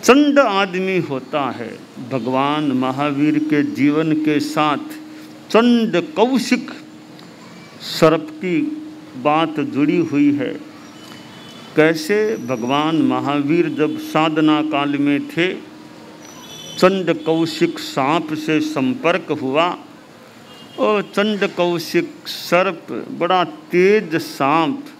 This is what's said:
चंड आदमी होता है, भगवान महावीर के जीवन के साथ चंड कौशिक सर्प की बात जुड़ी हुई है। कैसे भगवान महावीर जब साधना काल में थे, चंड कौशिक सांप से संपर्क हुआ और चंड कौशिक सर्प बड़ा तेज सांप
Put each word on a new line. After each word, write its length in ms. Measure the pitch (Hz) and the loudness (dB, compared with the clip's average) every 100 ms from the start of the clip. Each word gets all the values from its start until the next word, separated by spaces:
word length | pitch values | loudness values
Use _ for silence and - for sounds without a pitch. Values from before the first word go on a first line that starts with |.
चंड 360 | - 262 294 285 | 6 6 6 4
आदमी 580 | 262 196 196 180 185 185 | 4 2 0 0 0 0
होता 540 | 156 135 131 151 135 | -2 -6 -4 -4 -2
है, 280 | 110 113 98 - - 127 | -4 -10 -12 -18 -16 -6
भगवान 600 | 131 113 131 139 151 151 | -4 -2 0 0 0 0
महावीर 680 | 127 131 131 147 143 151 151 | 0 0 0 -2 2 2 2
के 240 | 151 147 | 0 0
जीवन 500 | 143 - 143 147 160 | 0 2 2 2 0
के 260 | 151 156 147 | 0 2 0
साथ 380 | 147 - 151 143 - - - - - - - | -2 0 0 0 -6 -14 -16 -18 -20 -20 2
चंड 640 | 208 240 240 220 170 170 | 4 6 4 2 0 -2
कौशिक 580 | - 233 262 - - - - - - - - - - - - - - | 0 2 2 0 -2 -2 -14 -18 -20 -20 -20 -20 -20 -20 -20 -20 -18
सर्प 460 | - - 160 160 - | -12 4 4 4 -2
की 560 | - 185 165 - - - - - 127 | -8 -2 0 0 -6 -12 -16 -18 -4
बात 420 | 131 151 165 151 | 0 2 0 -2
जुड़ी 380 | 131 117 147 175 | -4 0 2 2
हुई 360 | 160 143 147 | 0 2 2
है। 260 | 139 123 - - - - - - - - - - - - - | 2 -2 -6 -12 -20 -20 -20 -20 -20 -20 -20 -20 -20 -6 2
कैसे 640 | 156 165 - 208 214 226 | 4 2 0 0 0 -2
भगवान 640 | 120 127 120 143 151 160 | -4 -4 0 0 2 2
महावीर 680 | 131 127 131 147 143 170 160 | 2 0 0 -2 2 2 0
जब 280 | 139 151 - | 0 -2 -2
साधना 640 | - 156 160 156 156 151 | -4 0 0 2 2 2
काल 280 | 151 143 143 | 0 -2 -2
में 380 | 143 143 143 143 | -2 0 -2 -4
थे, 300 | - 180 - - - - - - - - - - - - - | -4 -2 -4 -12 -20 -20 -20 -20 -20 -20 -20 -18 -18 -16 4
चंड 460 | 180 190 170 - | 4 4 0 -2
कौशिक 560 | - 160 160 - 170 156 | 0 0 0 0 -2 -2
सांप 540 | - - 135 165 160 | -6 -2 0 0 -2
से 260 | 156 156 156 | -6 0 0
संपर्क 720 | 151 147 131 127 160 180 185 | 0 -2 -2 0 0 -2 -2
हुआ 460 | 151 131 139 175 190 - - - - - - - - - - | -6 -2 0 0 -2 -12 -20 -20 -20 -20 -20 -20 -20 -20 -4
और 220 | 220 208 | 0 0
चंड 460 | 190 - 208 208 196 | -2 -2 -2 0 -4
कौशिक 680 | - 175 170 160 170 - - - | -2 -2 -2 -2 -2 -2 -10 -14
सर्प 840 | - - 170 190 165 - 120 - | -12 0 2 2 -4 -10 -10 -8
बड़ा 320 | 135 170 185 | -6 0 2
तेज 720 | 165 - - 175 185 214 175 156 | 0 -4 -2 2 4 4 2 -6
सांप 680 | - - 139 156 160 127 - - | -6 -2 0 2 0 -2 -8 -18